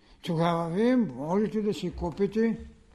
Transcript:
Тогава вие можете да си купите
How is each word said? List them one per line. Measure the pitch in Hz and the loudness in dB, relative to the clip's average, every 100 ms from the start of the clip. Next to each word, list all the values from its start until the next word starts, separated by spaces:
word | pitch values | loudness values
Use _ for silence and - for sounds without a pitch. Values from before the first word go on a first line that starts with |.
| - - | -20 -12
Тогава | - 160 170 165 170 | -4 0 2 2 0
вие | 175 233 254 | 2 4 4
можете | 196 123 147 190 208 196 | 2 -2 -2 0 0 0
да | 208 | -2
си | 196 175 - | -2 -4 -4
купите | 170 175 196 214 226 220 - - - | -6 0 0 2 0 0 -8 -20 -20